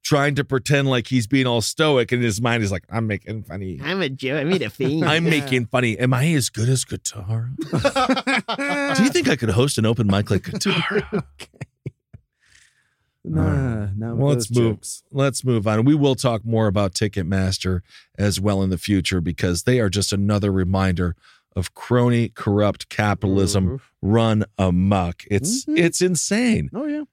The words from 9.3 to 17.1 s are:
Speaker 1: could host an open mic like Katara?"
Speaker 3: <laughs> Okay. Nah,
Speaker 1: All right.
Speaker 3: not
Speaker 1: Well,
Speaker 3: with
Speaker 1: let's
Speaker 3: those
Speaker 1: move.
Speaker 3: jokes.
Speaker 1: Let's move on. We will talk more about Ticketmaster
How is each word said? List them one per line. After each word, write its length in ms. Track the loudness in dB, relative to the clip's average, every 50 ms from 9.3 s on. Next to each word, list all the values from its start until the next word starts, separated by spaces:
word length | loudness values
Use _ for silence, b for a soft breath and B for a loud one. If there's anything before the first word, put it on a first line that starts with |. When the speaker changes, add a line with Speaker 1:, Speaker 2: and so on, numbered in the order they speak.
| 0
Speaker 1:
could 140 | 0 0 0
host 280 | 2 2 0 0 0 0
an 80 | 0
open 220 | 0 0 2 2 2
mic 200 | 2 2 2 0
like 140 | -2 -2
Katara?" 640 | -2 -4 -8 -4 -2 -2 -2 -2 -2 -2 -2 -4 -4 -4
Speaker 3:
<laughs> 120 | -6 -6 -6 -8 _ -20
Okay. 60 | -20 _ _ -18 -18 _ _ _ _ -18 _ _ _ _ -20 -20 _ _ b b b b b b b b b b b b b b b b b _ _
Nah, 180 | -4 -2 0
Speaker 1:
All 60 | 2 2
right. 460 | 2 0 0 -2 -2 -4 -4 -6 -6
Speaker 3:
not 200 | -6 -6 -4 -2
Speaker 1:
Well, 120 | 0 0 2
Speaker 3:
with 80 | 2 0
Speaker 1:
let's 100 | -2 0
Speaker 3:
those 100 | 0 2
Speaker 1:
move. 140 | 2 2 0
Speaker 3:
jokes. 260 | -4 -8 -14 -14 -14 _ _
Speaker 1:
Let's 320 | -4 0 0 0 -2 -2 -2
move 220 | 0 0 2 2 2
on. 160 | 2 4 4
We 100 | 4 4
will 220 | 4 4 2 2
talk 280 | 2 0 -2 -2 -2 -4
more 220 | -2 0 2 2
about 260 | 2 2 2 0 0 -2
Ticketmaster 880 | -2 -4 -2